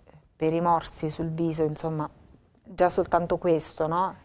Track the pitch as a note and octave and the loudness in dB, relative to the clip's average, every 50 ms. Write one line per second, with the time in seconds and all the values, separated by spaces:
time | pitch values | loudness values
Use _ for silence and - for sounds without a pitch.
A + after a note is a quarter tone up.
0 | _ _ - - _ _ _ - D#3+ D#3+ D#3+ E3+ F3 F3 E3+ D#3+ - - - - | _ _ -20 -20 _ _ _ -2 0 0 2 2 2 2 2 2 0 -4 -6 -6
1 | E3 D#3 D3 - E3 E3 D#3+ E3 E3+ E3 D#3 D#3+ D#3 D3+ D#3 - - D#3+ D#3 D3+ | -6 -4 -4 -4 -6 -4 -2 -2 -2 -2 0 0 0 -2 -2 -4 -4 -4 -4 -4
2 | D3+ - - - - - - - _ _ _ _ _ - F#3 E3 F3+ F3 - G3 | -4 -6 -8 -14 -20 -20 -20 -20 _ _ _ _ _ -6 0 2 2 4 4 2
3 | E3+ - - E3+ F3 E3 F#3 F3 - F3 E3 D3+ - - - - D#3+ D#3 E3 F3 | 2 2 2 2 2 0 -2 0 2 2 2 2 0 -2 -4 -4 -2 0 0 0
4 | F#3+ F#3 F#3+ - | 0 -2 -4 -8